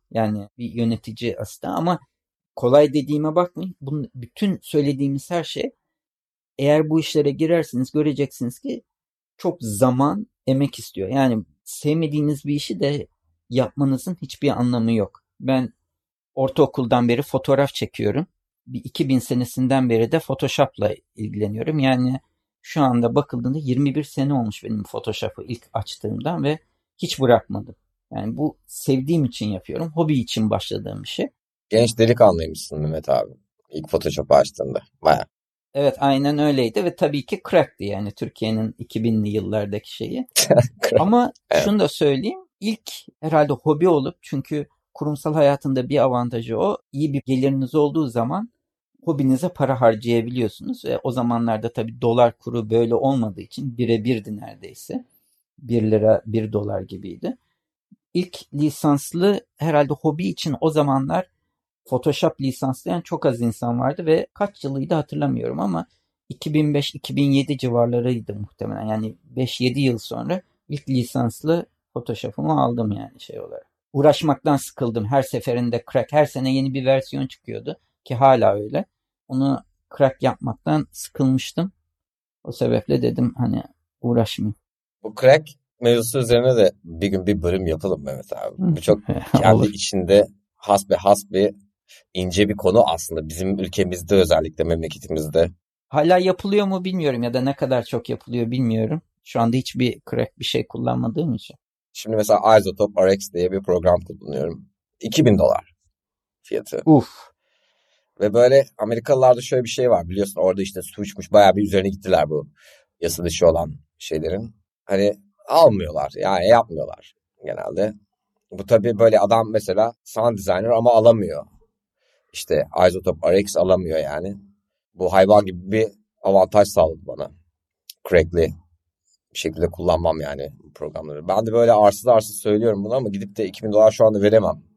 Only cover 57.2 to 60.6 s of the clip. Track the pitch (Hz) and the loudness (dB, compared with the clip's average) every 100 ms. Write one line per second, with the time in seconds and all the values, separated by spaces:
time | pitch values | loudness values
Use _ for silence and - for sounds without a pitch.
57.2 | 180 262 _ _ _ _ _ _ _ 175 | -8 -8 _ _ _ _ _ _ _ -6
58.2 | 180 - - 143 151 143 151 143 - 170 | -6 -10 -12 -4 -2 0 0 0 -2 -2
59.2 | 196 196 - _ 156 147 143 147 160 151 | 0 0 -6 _ 0 2 2 0 -2 -2
60.2 | 190 165 160 135 | -4 -6 -6 -2